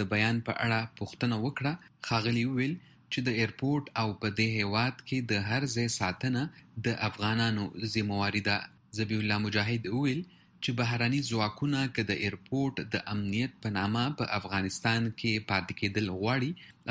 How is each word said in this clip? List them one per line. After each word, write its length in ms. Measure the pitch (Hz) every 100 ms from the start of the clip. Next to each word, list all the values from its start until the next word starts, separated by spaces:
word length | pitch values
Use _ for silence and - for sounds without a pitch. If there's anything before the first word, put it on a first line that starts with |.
د 100 | 98
بیان 300 | 107 110 117 117
په 80 | - 117
اړه 140 | 113 113 -
پوښتنه 360 | - - 120 113 127
وکړه، 280 | - 139 170 - _ -
ښاغلي 360 | 113 113 117 123
وویل 320 | 127 135 180 - - -
چې 80 | - 127
د 40 | 113
ایرپورټ 440 | 110 - 135 147 139 -
او 40 | 113 98
په 60 | 107 101
دې 100 | 110 110
هیواد 360 | 101 107 123 - -
کې 100 | 131 117
د 20 | 104 101
هر 240 | 127 139
ځای 160 | 117 117 -
ساتنه 480 | 92 90 127 127 156 - - - 117
د 180 | 117 107
افغانانو 560 | - 107 110 113 104 98 - 110 110
ذمواري 500 | 104 101 101 104 101
ده. 100 | 101 - - - 107
ذبیح 220 | 104 107
الله 220 | 104 104 104
مجاهد 440 | 107 101 117 95 120
وویل 280 | 143 147 180 - - -
چې 100 | - 120
بهرني 400 | 120 117 117 143 123
ځواکونه 500 | 113 104 - 143 135 135 117
که 80 | 104
د 120 | 98 101
ایرپورټ 500 | - - 131 135 - 104
د 100 | 104 -
امنیت 380 | 104 98 107 127 -
په 60 | 113
نامه 300 | 95 101 117 131 143
په 60 | 120 104
افغانستان 640 | 92 98 95 - 117 113 113 -
کې 240 | 113 107 -
پاتې 240 | 98 90 -
کېدل 260 | 101 104 104 92
غواړي، 300 | 110 131 131 180 - - -